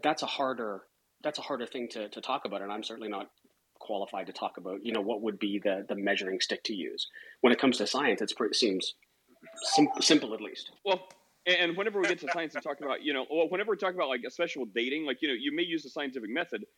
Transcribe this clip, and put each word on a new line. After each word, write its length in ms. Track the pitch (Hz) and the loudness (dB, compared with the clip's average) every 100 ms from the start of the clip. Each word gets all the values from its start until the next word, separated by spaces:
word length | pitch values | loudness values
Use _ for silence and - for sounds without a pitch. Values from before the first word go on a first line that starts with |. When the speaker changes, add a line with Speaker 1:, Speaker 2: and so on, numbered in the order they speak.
Speaker 1:
that's 200 | 147 156 | 2 0
a 20 | 131 | -2
harder, 560 | - 131 123 110 95 - _ _ _ | 0 0 0 -4 -6 -10 _ _ _
that's 160 | 151 156 | -6 -4
a 20 | |
harder 240 | 147 131 117 | -4 -4 -4
thing 220 | 131 117 | -6 -6
to, 200 | 117 104 | -6 -8
to 100 | 117 | -8
talk 260 | - 127 107 | -2 -2 -2
about. 160 | 98 | -4
And 100 | 98 | -4
I'm 120 | 107 | -6
certainly 260 | 110 117 110 | -8 -8 -6
not 200 | 101 101 _ _ _ _ - | -6 -8 _ _ _ _ -14
qualified 480 | - 101 98 98 90 | -4 -4 -2 -4 -6
to 60 | |
talk 240 | - 98 - | -4 -6 -4
about, 260 | 92 98 | -8 -6
you 80 | 113 | -2
know, 100 | 110 | 0
what 200 | 101 107 | 0 0
would 180 | 110 98 | -2 -2
be 200 | 104 101 | -2 0
the, 260 | 101 95 101 | 0 0 -2
the 80 | 101 | -2
measuring 440 | 98 98 95 95 | 0 0 0 -2
stick 220 | - 101 | 0 -2
to 100 | - | -4
use. 340 | 101 64 - - - - - | -4 -6 -6 -10 -12 -20 4
When 120 | 120 | 6
it 60 | 123 | 8
comes 180 | 135 120 | 6 4
to 100 | 104 | 2
science, 340 | 131 139 95 | 2 2 2
it's 120 | 107 | 0
pretty, 220 | - 110 - | -2 0 2
seems 400 | 113 92 - - _ _ _ _ - - | 2 2 -2 -8 _ _ _ _ -16 -8
sim-, 260 | - - 147 - | 2 6 6 6
simple 320 | - 151 117 | 6 6 4
at 80 | 107 | -4
least. 300 | 104 - - - | -6 -10 -14 -4
Speaker 2:
Well, 240 | 202 185 - - _ _ 180 | 0 0 -2 -20 _ _ 2
and, 100 | 180 | 4
and 220 | 170 170 | 2 2
whenever 240 | 214 202 | 0 2
we 60 | 190 | 2
get 120 | 170 | 2
to 100 | 151 | 0
science 220 | 170 156 147 | -2 -2 -4
and 80 | |
talk 180 | 156 139 | -6 -4
about, 220 | 143 127 | -2 -2
you 100 | 147 | 0
know, 120 | 143 - | -2 2
well, 160 | 160 156 | 2 4
whenever 240 | 185 214 | 2 0
we 60 | 190 | 0
talk 160 | 190 | 0
about, 160 | 180 147 | 0 0
like, 120 | 127 127 | 0 -2
especially 360 | - 165 147 | -2 -2 -2
with 100 | 113 | -2
dating, 320 | 113 123 151 151 | 0 0 0 -2
like, 160 | 127 | 0
you 60 | 151 | 0
know, 80 | 120 | 0
you 160 | 143 156 | 0 0
may 80 | |
use 200 | 175 165 | 0 -2
the 60 | 139 | -4
scientific 420 | - 143 127 107 | -6 -6 -6 -4
method, 340 | 139 170 104 107 | -4 -4 -6 -8